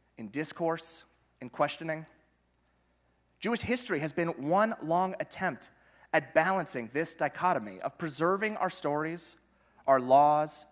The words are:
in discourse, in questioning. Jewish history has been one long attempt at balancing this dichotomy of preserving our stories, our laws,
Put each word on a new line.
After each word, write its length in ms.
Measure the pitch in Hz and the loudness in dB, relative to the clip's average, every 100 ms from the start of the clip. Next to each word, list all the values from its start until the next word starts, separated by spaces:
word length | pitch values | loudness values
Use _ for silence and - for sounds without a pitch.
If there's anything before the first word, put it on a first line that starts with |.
| _ - | _ -16
in 120 | 110 | -10
discourse, 760 | 131 156 - 165 165 - - - _ _ - | -6 -6 -4 -2 -2 -6 -12 -18 _ _ -18
in 100 | 127 | -12
questioning. 560 | - 147 - 165 160 160 _ _ _ _ _ _ _ _ _ _ _ _ - | -2 -2 -2 -8 -8 -10 _ _ _ _ _ _ _ _ _ _ _ _ -8
Jewish 200 | - - | -4 -2
history 380 | - 247 - 160 | -2 -4 -2 -2
has 140 | 151 | -2
been 160 | 160 170 | -2 -2
one 480 | 156 139 185 220 - | -2 2 2 2 0
long 360 | 156 170 185 - | -2 0 0 -4
attempt 520 | - - 185 127 - _ _ _ - | -8 -4 -4 -4 -12 _ _ _ -2
at 200 | 160 139 | -2 2
balancing 540 | 156 170 190 160 127 113 | 2 2 0 -2 -6 -4
this 240 | 135 165 - | -4 -4 -2
dichotomy 640 | 147 - 180 156 104 92 | -4 0 0 0 -2 -8
of 180 | - - | -10 -6
preserving 580 | 165 139 170 196 214 214 | -8 0 0 2 -2 -2
our 120 | 185 | -4
stories, 640 | - 151 147 156 175 - - _ _ _ _ - | -2 -2 -2 -4 -6 -10 -14 _ _ _ _ 4
our 100 | 135 | 4
laws, 680 | 123 135 147 151 151 - - | 8 8 8 6 0 -6 -12